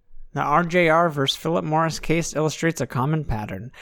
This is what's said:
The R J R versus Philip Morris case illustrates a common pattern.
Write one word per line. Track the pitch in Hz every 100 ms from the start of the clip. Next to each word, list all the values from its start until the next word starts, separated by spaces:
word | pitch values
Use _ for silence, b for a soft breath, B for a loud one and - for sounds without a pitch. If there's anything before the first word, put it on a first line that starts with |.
| - - -
The | 143
R | 143 151
J | 170 180 165
R | 165 175
versus | 143 139 -
Philip | 160 180 165
Morris | 156 165 -
case | - 160 160 143
illustrates | 156 - 165 156
a | 123
common | 120 135 156 143
pattern. | 110 107 95 120 -